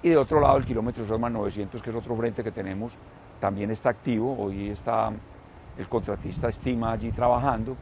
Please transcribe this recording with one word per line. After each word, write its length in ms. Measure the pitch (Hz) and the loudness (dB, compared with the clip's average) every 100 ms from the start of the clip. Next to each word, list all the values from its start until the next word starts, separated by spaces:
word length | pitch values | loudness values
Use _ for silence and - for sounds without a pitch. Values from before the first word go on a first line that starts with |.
Y 100 | 170 | 8
de 60 | 160 | 6
otro 240 | 165 156 | 6 6
lado, 180 | 143 139 | 6 6
el 60 | |
kilómetro 380 | 120 113 113 120 | 4 -2 -2 -4
cero 140 | 107 113 | -2 0
más 140 | 120 | 0
novecientos, 500 | 113 101 101 98 117 | -2 -2 -4 -8 -8
que 80 | 117 | -6
es 60 | 113 | -6
otro 180 | 107 | -4
frente 300 | 113 117 110 | 0 0 0
que 80 | 110 | -4
tenemos, 440 | 104 95 95 117 - - - - - | -4 -6 -4 -6 -10 -20 -20 -20 -2
también 300 | 98 98 104 | 0 0 -2
está 180 | 110 131 | 2 0
activo. 460 | 113 - 113 120 127 | 0 0 0 0 0
Hoy 300 | 101 98 101 | -2 -2 -6
está 420 | 104 - 110 110 107 - - - - - - | -6 -2 0 0 -2 -12 -20 -20 -20 -18 -12
el 120 | 98 | -4
contratista 600 | 120 101 98 95 - 120 | -2 -2 -6 -6 -4 -4
Estima 440 | 107 127 120 113 | -2 -2 -2 -2
allí 180 | 113 113 | -2 -4
trabajando 680 | 113 120 120 135 117 113 131 | 0 2 4 2 0 -4 -8